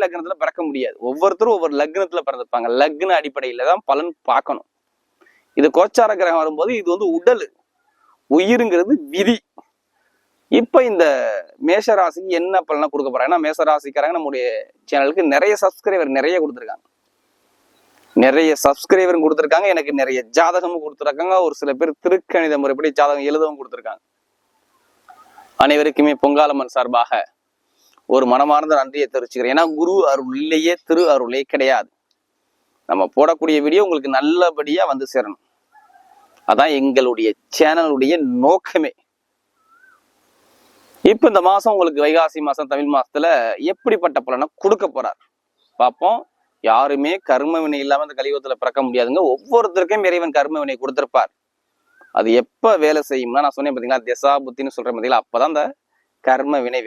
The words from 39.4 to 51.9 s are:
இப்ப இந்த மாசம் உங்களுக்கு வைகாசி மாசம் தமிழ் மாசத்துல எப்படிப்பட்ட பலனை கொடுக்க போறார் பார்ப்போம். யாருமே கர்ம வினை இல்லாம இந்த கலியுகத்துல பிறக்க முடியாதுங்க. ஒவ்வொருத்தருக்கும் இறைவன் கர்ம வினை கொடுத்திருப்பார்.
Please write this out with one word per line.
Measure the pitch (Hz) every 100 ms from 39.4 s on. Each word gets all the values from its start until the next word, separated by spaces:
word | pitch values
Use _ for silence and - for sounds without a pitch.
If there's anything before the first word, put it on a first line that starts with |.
| _ _ 1077 1077 1077 _ _ _ _ _ _ _ _ _ _ - 185
இப்ப | 220 294
இந்த | 196 180
மாசம் | 202 220
உங்களுக்கு | 202 170 147
வைகாசி | 147 160 160 160 151
மாசம் | 139 135
தமிழ் | 143 143 139
மாசத்துல | - 147 165 143 113 92 156
எப்படிப்பட்ட | 190 240 208 170 135 127
பலனை | 127 151 _
கொடுக்க | 196 208 185 131
போறார் | 110 - _ _ _ _ _ -
பார்ப்போம். | 127 - 180 233 - _ _ _ 110
யாருமே | 113 143 139 147 190 -
கர்ம | 131 147 165
வினை | 151 143 139
இல்லாம | 143 151
இந்த | 135
கலியுகத்துல | 139 139 131 123
பிறக்க | 127 139 131
முடியாதுங்க. | 123 120 160 156
ஒவ்வொருத்தருக்கும் | 135 - 233 214 180 175 214 185
இறைவன் | 175 165 147
கர்ம | 143 156
வினை | 139 123
கொடுத்திருப்பார். | 135 135 135 127 104 _ _ _ _ _ _